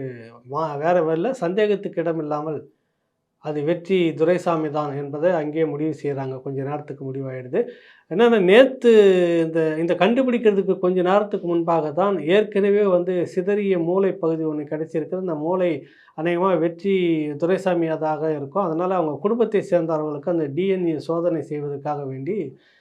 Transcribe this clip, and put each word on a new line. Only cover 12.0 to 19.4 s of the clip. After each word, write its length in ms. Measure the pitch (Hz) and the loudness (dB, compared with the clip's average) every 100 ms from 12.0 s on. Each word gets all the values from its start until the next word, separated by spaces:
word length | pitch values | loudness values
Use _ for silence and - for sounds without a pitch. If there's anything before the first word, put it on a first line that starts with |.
| 202 180 147 | 0 0 2
ஏற்கனவே 560 | 202 208 196 202 202 | 2 2 0 2 2
வந்து 300 | 202 175 175 180 160 | 2 2 0 -2 -2
சிதறிய 520 | 190 180 202 196 180 | -2 -2 0 0 0
மூளை 320 | 165 190 190 | 0 2 0
பகுதி 320 | - 165 160 | 0 -2 0
ஒண்ணு 200 | 156 151 | -2 -4
கிடைச்சிருக்கு. 580 | 147 156 160 - 147 185 | -6 -6 -4 -6 -6 -6
அந்த 140 | 185 151 | -6 -4
மூளை 340 | 160 185 180 143 - - _ - | -2 0 0 -2 -8 -20 _ -6
அநேகமா 340 | 165 170 190 170 | -2 0 2 2
வெற்றி 380 | 170 165 196 190 170 160 151 143 | 0 -2 -2 0 2 0 -2 -2
துரைசாமியாதாக 920 | 170 185 185 170 165 156 156 151 160 | 0 0 0 0 0 -2 -2 -2 -2
இருக்கும். 320 | 147 135 190 180 | -4 -4 -2 -2
அதனால 240 | 160 185 | -2 0
அவங்க 200 | 185 156 135 | 0 -2 -2
குடும்பத்தை 440 | 202 233 | -2 0